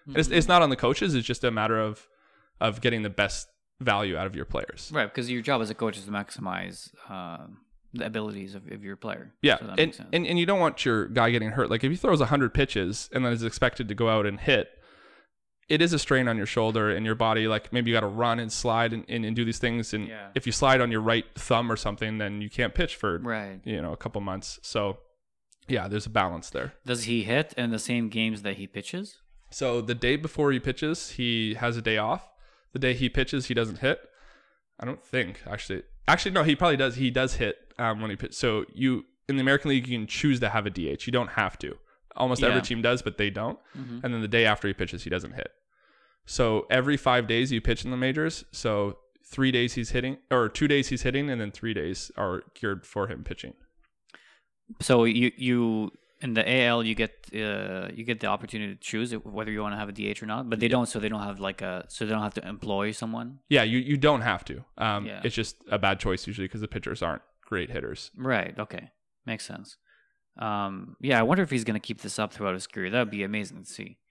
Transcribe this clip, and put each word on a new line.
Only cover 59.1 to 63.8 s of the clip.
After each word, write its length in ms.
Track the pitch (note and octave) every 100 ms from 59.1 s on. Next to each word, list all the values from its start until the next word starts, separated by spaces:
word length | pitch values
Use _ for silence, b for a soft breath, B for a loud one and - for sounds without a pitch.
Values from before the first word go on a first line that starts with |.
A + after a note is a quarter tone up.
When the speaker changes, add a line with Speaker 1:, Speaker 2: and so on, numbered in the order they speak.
Speaker 2:
it, 120 | A2 -
whether 260 | G#2 A2
you 100 | G#2+
wanna 160 | G#2 G#2
have 120 | G#2
a 20 |
D 160 | G2+ G#2
H 140 | G#2
or 60 | G#2+
not. 220 | A2+ B2
But 100 | A2
they 80 | A#2
Speaker 1:
Yeah. 40 | B2
Speaker 2:
don't, 80 | A#2+
so 120 | A2+
they 100 | G#2+
don't 140 | G#2+
have, 160 | G2+ G2
like, 220 | G2 F#2+
a, 240 | F#2+ F2+ -
so 180 | - G#2+
they 60 |
don't 100 | A2
have 140 | G#2+ -
to 120 | -
employ 440 | G#2+ A2 G2 G#2
someone? 480 | G#2+ A2+ A2+ A#2+ C#3 -
Speaker 1:
Yeah, 140 | C#3+
you, 160 | A2
you 180 | B2